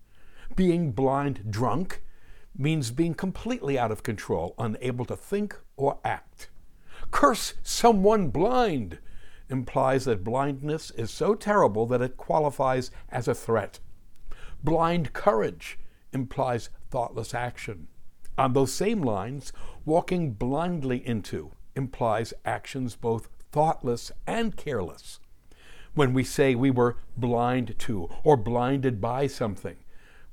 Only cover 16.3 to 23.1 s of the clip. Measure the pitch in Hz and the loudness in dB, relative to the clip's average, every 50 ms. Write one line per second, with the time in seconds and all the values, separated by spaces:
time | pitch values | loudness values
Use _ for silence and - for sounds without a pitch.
16.3 | - 143 131 127 120 117 - - - - - - - 127 117 - - 113 113 - | -2 -2 0 0 0 -2 -4 -6 -10 -10 -8 -4 -2 -2 -4 -2 -4 -8 -8 -6
17.3 | - 120 123 123 - - - 117 101 85 78 - - - - - - - - - | -4 -4 -4 -6 -6 -8 -10 -10 -10 -10 -12 -14 -14 -12 -12 -12 -12 -10 -8 -6
18.3 | - - 131 131 123 139 135 - - - 180 214 233 202 143 120 104 92 98 120 | 0 2 2 4 4 4 4 2 2 0 0 0 2 2 0 0 0 0 -2 -4
19.3 | 143 143 - - - - - - - - - 147 156 175 170 - 185 180 165 139 | -8 -8 -8 -8 -6 -4 -6 -6 -6 -6 -2 2 2 2 2 2 0 0 0 -2
20.3 | 104 - 123 123 139 156 175 180 175 156 131 131 123 123 - 120 117 104 - - | -2 -2 -2 0 0 0 0 -2 -2 -2 -2 -2 -2 -2 -2 -2 -2 -2 -2 -4
21.3 | - 82 76 76 - - - - - 135 135 120 - - 123 113 104 113 113 - | -6 -8 -8 -8 -14 -14 -16 -10 -6 -6 -6 -4 -2 -2 0 2 2 0 -2 -4
22.3 | - - - 107 113 110 - - - 135 127 120 - - - 117 | -8 -6 -4 -4 -4 -4 -6 -8 -8 -6 -6 -6 -6 -4 -2 0